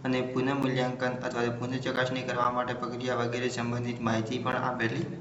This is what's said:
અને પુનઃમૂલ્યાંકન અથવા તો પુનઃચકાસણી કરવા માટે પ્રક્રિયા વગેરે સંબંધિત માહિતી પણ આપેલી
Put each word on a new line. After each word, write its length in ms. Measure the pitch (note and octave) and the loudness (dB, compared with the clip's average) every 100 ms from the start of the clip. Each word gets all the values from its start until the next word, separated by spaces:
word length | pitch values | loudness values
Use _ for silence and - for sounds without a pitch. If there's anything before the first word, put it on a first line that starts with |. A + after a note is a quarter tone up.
અને 180 | C3 B2+ | 0 0
પુનઃમૂલ્યાંકન 920 | B2+ C3 C3 C#3 C3 B2+ B2 B2 B2+ | 0 0 0 2 2 2 0 0 -2
અથવા 320 | A#2 A#2+ A#2 A#2+ | 0 -4 0 0
તો 60 | |
પુનઃચકાસણી 680 | A#2 B2 C3 C3 B2+ C3 C3 | 0 -2 -2 0 2 2 0
કરવા 300 | B2 B2 A#2+ | -2 2 2
માટે 220 | B2 B2 | 2 0
પ્રક્રિયા 420 | A#2+ A#2+ A#2+ B2+ B2 | -2 -4 -2 0 2
વગેરે 340 | A#2+ B2 B2+ | 2 0 0
સંબંધિત 520 | B2 A#2 A#2+ A#2+ A#2 | 0 -2 0 -2 0
માહિતી 360 | A#2 A2+ A2 B2 | 0 2 0 -2
પણ 180 | A#2+ B2 | 0 0
આપેલી 500 | B2+ B2+ A#2 C3 - - | 0 0 0 0 -4 -6